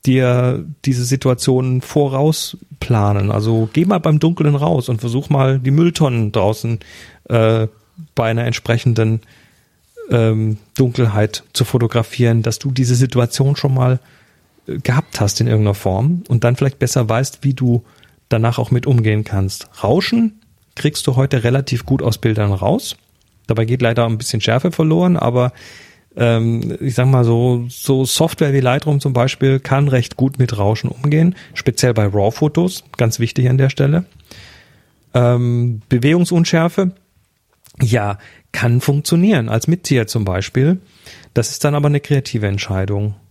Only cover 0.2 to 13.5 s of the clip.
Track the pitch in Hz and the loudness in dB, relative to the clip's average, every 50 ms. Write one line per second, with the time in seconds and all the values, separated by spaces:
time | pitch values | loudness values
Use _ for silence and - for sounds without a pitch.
0.2 | 127 123 123 123 123 127 127 - 156 - 147 _ - 139 131 123 123 120 135 131 | 2 2 2 2 0 0 -2 -4 -6 -10 -16 _ -4 -4 -2 -2 -2 -2 -4 -2
1.2 | - 135 127 120 - - 127 127 127 131 127 127 123 - - 151 147 139 135 135 | 0 0 0 0 0 0 0 0 0 0 -2 -2 -4 -2 0 0 0 0 0 0
2.2 | 143 156 156 - - - - - - _ - - - - 123 110 101 101 104 101 | 0 0 0 0 -4 -10 -12 -16 -20 _ -12 -12 -4 0 0 2 2 2 0 0
3.2 | 101 98 104 104 107 113 117 113 113 110 - 156 170 185 202 180 160 165 151 151 | 0 0 -2 0 0 0 0 0 0 0 0 0 0 2 0 0 2 2 2 4
4.2 | 156 165 175 - 160 147 147 139 147 165 170 143 120 - 123 110 - 120 113 131 | 2 2 0 2 0 0 2 2 0 0 0 0 0 -2 -4 -4 -4 -4 -4 -4
5.2 | 139 - 147 139 135 131 135 135 123 131 139 151 170 175 165 - 160 135 123 117 | -2 0 0 2 2 2 0 0 0 0 2 2 2 2 2 0 0 0 2 0
6.2 | 110 104 104 117 92 101 110 - - 117 117 107 - - - - - - - _ | -2 0 0 0 0 0 0 -2 -4 -4 -4 -6 -8 -14 -20 -20 -20 -20 -20 _
7.2 | _ - - 117 113 110 113 113 110 110 - _ _ _ _ - 165 - _ - | _ -2 0 2 4 4 2 2 0 -4 -6 _ _ _ _ -20 -20 -8 _ -2
8.2 | 117 113 113 117 120 120 120 - _ - 117 117 - 123 117 110 113 110 110 110 | 0 0 0 -2 -2 -2 -4 -6 _ -2 -2 0 0 0 0 2 0 0 0 -2
9.2 | - _ - _ _ _ _ _ _ _ _ _ _ _ _ 480 453 370 - 120 | -6 _ -20 _ _ _ _ _ _ _ _ _ _ _ _ -20 -8 -2 0 2
10.2 | 113 110 110 110 110 110 107 104 - _ _ - 135 123 120 - 123 113 101 104 | 2 2 0 0 -2 -2 -4 -6 -8 _ _ 0 0 0 2 0 0 0 2 0
11.2 | 107 110 - - - _ _ - 123 - - 127 117 110 - 117 110 - - - | -2 -2 -2 -8 -16 _ _ -2 -2 0 0 -2 -2 0 0 -2 -4 -4 -2 0
12.2 | 123 117 117 113 110 117 113 - - 143 131 127 131 120 127 120 131 123 - 123 | 2 2 2 2 0 -2 -4 -4 -6 -4 -2 0 0 2 2 2 2 2 2 0
13.2 | 120 120 - - 135 135 | 0 0 0 -2 0 0